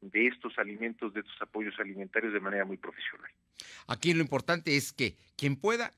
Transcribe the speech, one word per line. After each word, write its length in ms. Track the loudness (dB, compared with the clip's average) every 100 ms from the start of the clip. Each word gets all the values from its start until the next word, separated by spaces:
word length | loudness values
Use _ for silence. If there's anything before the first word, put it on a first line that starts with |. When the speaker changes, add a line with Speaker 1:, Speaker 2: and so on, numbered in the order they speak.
Speaker 1:
de 260 | -2 4 4
estos 320 | 2 -6 -2
alimentos, 540 | -4 -2 -6 -4 -6
de 80 | -6
estos 200 | -8 -10
apoyos 380 | -8 -4 -6 -4
alimentarios 540 | -6 -6 -2 0 0
de 80 | 0
manera 240 | 0 0 0
muy 100 | -2
profesional. 560 | -8 -8 -10 -10 -18 _ _ _ -18 -16 -6
Speaker 2:
Aquí 260 | 0 4
lo 80 | 4
importante 540 | 4 0 2 0 4 2
es 160 | 2
que 240 | -2 -2 -2 _ -2
quien 180 | 0 2
pueda, 360 | 2 2 -2